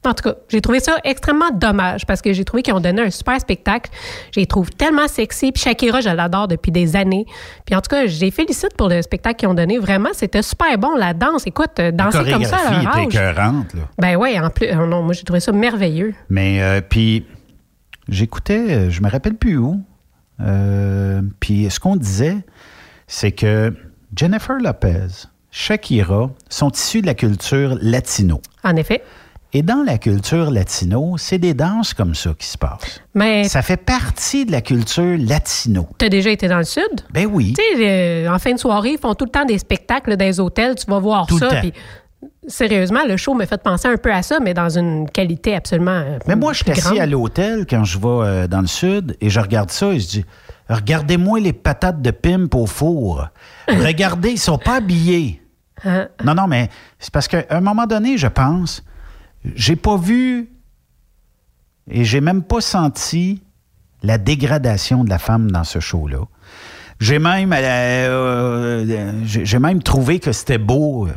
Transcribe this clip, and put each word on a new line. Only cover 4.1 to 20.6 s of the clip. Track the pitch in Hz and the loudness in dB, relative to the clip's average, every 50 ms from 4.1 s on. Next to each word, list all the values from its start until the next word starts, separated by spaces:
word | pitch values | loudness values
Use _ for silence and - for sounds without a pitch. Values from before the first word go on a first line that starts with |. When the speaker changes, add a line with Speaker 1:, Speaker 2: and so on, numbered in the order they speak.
| - - - - - | -16 -16 -16 -6 -2
Speaker 1:
Je | 208 | -2
les | 190 | 0
trouve | - - 202 180 - | 2 2 0 0 -2
tellement | - - - 311 311 285 294 | -2 -2 0 2 2 2 2
sexy. | 294 - - 220 - - - - 262 | 0 0 -4 -4 -4 -4 -2 -2 -2
Puis | 262 - | 0 0
Shakira, | - 262 233 233 254 233 226 262 | 0 0 0 2 0 2 2 2
je | 240 208 | 0 0
l'adore | 170 165 170 175 175 190 208 196 | 0 0 0 0 0 0 0 0
depuis | 170 160 - - | -2 -2 -2 0
des | 160 180 175 160 156 | 0 2 2 2 2
années. | 196 196 190 190 196 220 - - - - - - - - | 2 2 2 0 0 -2 -6 -10 -20 -18 -20 -20 -18 -4
Puis | - 196 | -2 -2
en | 190 | -2
tout | - - | 0 0
cas, | 285 285 269 208 | 0 0 0 0
je | 165 151 | 0 0
les | 180 190 | -2 -2
félicite | - - 330 320 277 - - 415 - | 0 -2 -2 -2 -2 -4 -4 -6 -2
pour | - 226 190 | 0 0 2
le | 175 175 | 2 0
spectacle | 170 - - - - 226 233 | 0 -2 -6 -4 -2 -4 -2
qu'ils | 233 - 196 | 0 0 0
ont | 180 | 2
donné. | 170 170 165 214 247 | 2 2 0 0 0
Vraiment, | 202 185 196 196 208 302 | 0 0 0 0 0 -2
c'était | 403 - - 190 - 208 | -2 -2 -4 -2 0 -2
super | 214 - - - 339 320 269 | -2 -2 -2 -2 0 0 2
bon, | 202 202 285 330 | 2 0 0 2
la | 269 202 175 170 | 0 0 0 0
danse. | 170 220 277 330 285 - | 0 0 0 0 0 -2
Écoute, | 190 - - 311 311 - - | -4 -2 -2 -2 -2 0 -2
euh, | 170 170 170 | 0 0 2
Speaker 2:
La | 170 190 208 | 2 2 2
Speaker 1:
danser | 214 160 135 - | 2 2 2 2
comme | - - | 0 0
ça | - - - | 0 0 0
à | - - | 0 2
leur | - - - | 2 2 2
Speaker 2:
chorégraphie | - - - - - | 2 2 2 0 0
était | 254 202 107 | 2 2 2
Speaker 1:
âge. | 95 95 | 2 2
Speaker 2:
écœurante, | 82 87 101 107 131 147 117 82 - | 2 2 0 0 0 0 -4 -4 -6
là. | 87 76 - - | -8 -8 -8 -4
Speaker 1:
Ben | - 180 180 175 | 0 0 2 2
ouais, | 175 226 269 240 180 | 2 2 0 0 0
en | 156 165 | -2 -2
plus, | - - 220 | 0 0 0
euh, | - 190 160 165 | 0 2 0 0
non, | 165 170 175 170 | 0 0 0 0
moi, | 165 | -2
j'ai | 175 175 | -2 -4
trouvé | - - 175 180 | -4 -2 0 0
ça | 175 - | 2 2
merveilleux. | 202 202 220 247 233 208 196 170 156 160 190 220 202 - - - | 2 2 2 2 0 0 0 0 0 0 -2 -4 -4 -8 -6 -2
Speaker 2:
Mais, | 95 98 95 98 98 95 | 0 0 2 2 2 2
euh, | 95 95 98 98 | 2 2 2 0
puis, | 87 - - 113 110 110 110 110 110 - - - _ _ _ _ _ _ _ _ _ _ - - _ - | 0 0 2 2 4 2 2 0 -2 -8 -20 -20 _ _ _ _ _ _ _ _ _ _ -20 -16 _ -6
j'écoutais, | 101 92 110 113 - - - - 202 220 240 220 | -2 -2 -2 -2 -2 -10 -2 -2 0 0 0 0
euh, | 165 110 92 90 | 0 2 2 0
je | 87 85 | 0 0
me | 101 101 | 0 0
rappelle | 104 135 - 214 214 | 0 0 -2 -2 -2
plus | 220 - 160 160 | 0 0 0 2
où, | 135 117 131 175 202 190 _ - _ _ _ _ _ _ _ _ - | 2 0 0 -2 -4 -6 _ -18 _ _ _ _ _ _ _ _ -4
euh, | 101 104 98 98 | -2 0 0 2